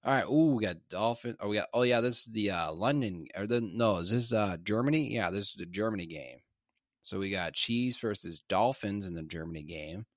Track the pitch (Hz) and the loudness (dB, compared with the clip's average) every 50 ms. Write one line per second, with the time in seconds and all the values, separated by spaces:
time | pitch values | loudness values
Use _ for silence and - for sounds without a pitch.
0 | _ - 135 131 - 90 120 151 160 160 139 117 107 98 90 80 _ _ - 90 | _ 2 2 2 2 4 6 6 6 6 6 4 2 0 -2 -4 _ _ -4 0
1 | 104 117 117 - - 120 117 - - 104 104 104 92 - - 117 123 123 123 117 | 0 0 0 0 -4 -8 -8 -4 -4 0 0 0 0 0 2 2 4 6 6 6
2 | 117 123 120 - - - 113 110 104 101 95 87 82 78 80 82 98 123 147 147 | 4 2 2 0 -2 -2 0 0 2 2 2 0 0 -2 -2 0 0 2 2 2
3 | 131 107 92 85 78 - - - 101 107 120 120 117 104 85 113 120 110 101 90 | 0 -2 -4 -6 -10 -10 -8 -6 -2 0 0 0 0 -2 0 2 4 4 4 2
4 | 85 90 107 123 120 117 113 110 104 98 90 82 87 95 104 110 123 139 151 156 | 0 0 0 0 0 2 2 2 2 2 0 -4 -2 0 0 2 2 2 2 2
5 | 151 - 117 117 101 87 87 101 101 - - 98 92 85 87 92 107 113 110 98 | 0 0 -2 0 0 0 0 -2 -4 -4 -6 -10 -12 -10 -4 -2 -2 0 0 -2
6 | 87 82 82 76 67 64 64 65 _ _ _ _ _ _ _ _ _ _ _ _ | -6 -6 -8 -12 -12 -14 -16 -20 _ _ _ _ _ _ _ _ _ _ _ _
7 | _ - - 95 98 98 98 95 90 82 73 - - - - 117 123 127 123 - | _ -8 -4 -4 -2 -2 -2 -2 -2 -2 0 0 0 2 2 0 0 0 -2 -2
8 | - 113 104 - - 90 82 80 _ _ 98 92 110 123 131 - - 104 101 101 | -2 -2 -2 -2 -6 -8 -10 -12 _ _ 2 4 4 4 2 0 -4 -4 -4 -4
9 | 101 92 85 82 80 78 - 82 80 82 82 80 76 76 85 80 76 76 80 98 | -4 -6 -6 -8 -8 -8 -8 -8 -8 -8 -8 -10 -10 -10 -10 -10 -10 -10 -10 -12
10 | 110 _ _ | -12 _ _